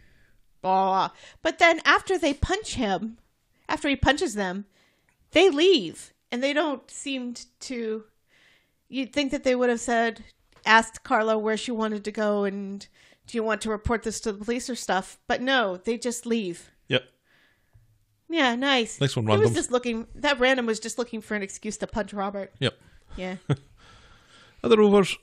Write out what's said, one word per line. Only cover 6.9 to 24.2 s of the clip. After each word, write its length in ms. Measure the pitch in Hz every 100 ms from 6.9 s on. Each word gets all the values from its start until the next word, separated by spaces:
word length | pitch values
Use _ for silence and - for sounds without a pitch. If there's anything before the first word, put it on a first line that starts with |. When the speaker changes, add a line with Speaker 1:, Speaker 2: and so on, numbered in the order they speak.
| - 285 269 247
Speaker 1:
t-, 100 | 240 - _
to, 440 | - 247 226 220 214 _ _ _ _ _ _ _ _
you'd 240 | 254 262
think 200 | 294 277
that 120 | 294
they 100 | 262 247
would 140 | 247
have 120 | 233
said, 420 | - 233 233 220 - _ _ _ -
asked 380 | 226 226 -
Carla 340 | - 240 220 220
where 200 | 214 214
she 140 | 254
wanted 340 | 226 220 208 202
to 60 |
go 340 | 220 214 208 202
and, 420 | 196 196 196 - _ _ _ -
"Do 100 | 233
you 60 |
want 160 | 220 208
to 60 | 220
report 340 | 208 - 233
this 180 | 226 208
to 100 | 226
the 140 | 202 208
police 240 | 240 254
or 60 | 233
stuff?" 440 | - 185 196 - -
But 140 | 240
no, 340 | 254 269 208 180
they 220 | 226 240
just 280 | 247 226 233
leave. 460 | 226 190 170 - _ -
Speaker 2:
Yep. 160 | 135 - _ _ _ _ _ _ _ _ _ _ _ -
Speaker 1:
Yeah, 260 | 330 262 240
nice. 460 | 277 262 220 -
Speaker 2:
Nice 140 | 139 -
one, 80 | 110
Speaker 1:
He 60 |
was 80 | -
Speaker 2:
random. 160 | - 302
Speaker 1:
just 160 | -
looking, 360 | 247 247 226 226 -
that 240 | 285 269
random 260 | 254 262 233
was 120 | 214
just 180 | 226 -
looking 220 | 233 220
for 160 | - 214
an 80 |
excuse 320 | 196 - 214 -
to 100 | 185
punch 260 | 226 202
Robert. 400 | 208 196 196 190 -
Speaker 2:
Yep. 160 | 131 - _ - - -
Speaker 1:
Yeah. 180 | 185 185
Speaker 2:
<laughs> 80 | - 135 - - - - - -